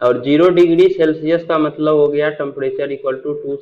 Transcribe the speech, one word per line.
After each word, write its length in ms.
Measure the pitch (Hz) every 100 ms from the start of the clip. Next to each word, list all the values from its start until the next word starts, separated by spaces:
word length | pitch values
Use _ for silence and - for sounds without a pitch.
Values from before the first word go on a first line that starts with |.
और 200 | 123 123
zero 260 | 135 151 180
degree 400 | 175 170 165 185
Celsius 560 | 185 156 156 156 170 165
का 120 | 160
मतलब 380 | 151 151 151 151
हो 120 | 147
गया 300 | 147 151 151
temperature 500 | 143 139 135 131 139
equal 280 | 139 135 131
to 200 | 147 143
two 220 | 139 139